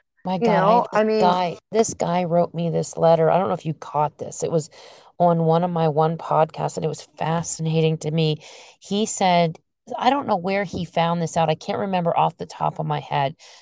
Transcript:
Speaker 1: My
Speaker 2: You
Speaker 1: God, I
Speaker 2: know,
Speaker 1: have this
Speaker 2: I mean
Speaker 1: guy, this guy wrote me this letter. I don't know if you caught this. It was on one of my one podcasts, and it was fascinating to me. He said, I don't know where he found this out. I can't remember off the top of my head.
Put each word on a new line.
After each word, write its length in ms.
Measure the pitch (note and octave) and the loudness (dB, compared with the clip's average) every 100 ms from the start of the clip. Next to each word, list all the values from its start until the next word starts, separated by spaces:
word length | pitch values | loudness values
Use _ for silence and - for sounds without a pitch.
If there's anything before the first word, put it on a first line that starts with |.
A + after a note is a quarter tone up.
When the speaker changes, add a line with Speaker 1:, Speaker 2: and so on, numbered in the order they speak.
| _ _ | _ _
Speaker 1:
My 140 | F3+ F#3 | -6 -2
Speaker 2:
You 60 | A3+ | 2
Speaker 1:
God, 180 | G3 | 4
I 100 | F#3+ | 4
Speaker 2:
know, 20 | A#3+ | 4
Speaker 1:
have 120 | - | 4
this 80 | G#3 | 0
Speaker 2:
I 40 | |
mean 180 | A3 A3 | 2 4
Speaker 1:
guy, 360 | F#3 F3+ F3+ - - | 2 2 0 -6 -4
this 220 | G#3+ A3 | -2 0
guy 300 | - E3+ F3 | 0 -2 0
wrote 300 | F3+ E3+ E3+ | 0 0 0
me 160 | E3 E3+ | -2 -2
this 280 | D#3+ D#3+ E3 | -2 -4 2
letter. 320 | E3 E3 D#3+ | 4 4 4
I 80 | E3 | 2
don't 100 | G3+ | 0
know 60 | |
if 120 | F3+ D#3 | -4 -4
you 80 | |
caught 440 | D3+ - D3 D3 - | -8 -6 -2 -2 -4
this. 260 | - - | -12 -8
It 80 | - | -2
was 180 | E3 D3 - - - - - | -2 -4 -14 -20 -20 -12 0
on 260 | F3 E3+ D#3+ | 2 4 4
one 180 | E3 | 2
of 80 | F3+ | 2
my 160 | E3+ D#3+ | 0 0
one 300 | D3 D#3+ E3 | 2 0 0
podcasts, 600 | - D3+ D#3+ - D3 - | -2 0 0 -2 -6 -4
and 80 | D#3+ | -6
it 40 | |
was 180 | D3+ - - | -6 -12 -8
fascinating 800 | D#3 E3+ E3 - D#3+ D#3+ D#3+ D#3+ | -4 -2 -4 -6 -2 0 0 0
to 120 | D3+ | -2
me. 300 | D#3+ D#3 D3+ - - - _ | 0 0 -2 -8 -20 -20 _
He 260 | - G3+ G#3+ | -6 -4 -2
said, 520 | - F#3+ F3 E3+ D#3+ _ _ - - | 0 2 4 2 -2 _ _ -14 -2
I 120 | A#3+ | 0
don't 180 | C#4 C4+ | 0 0
know 80 | G3 | -2
where 280 | F3 G3 | -2 -4
he 200 | G3+ - | -4 -6
found 380 | E3 - E3+ F3 | -6 0 0 0
this 160 | E3 F3 | -2 0
out. 120 | D#3+ | 0
I 60 | D#3+ | 0
can't 240 | - - | -4 -4
remember 380 | G3+ F#3 E3+ - | -2 0 0 2
off 200 | D#3+ - | 0 -2
the 80 | D#3+ | -12
top 320 | - D#3 D#3 | -4 -4 -4
of 60 | D#3 | -4
my 120 | D3 | -4
head. 360 | - C#3+ C#3 - - - | -4 -2 -2 -4 -20 -20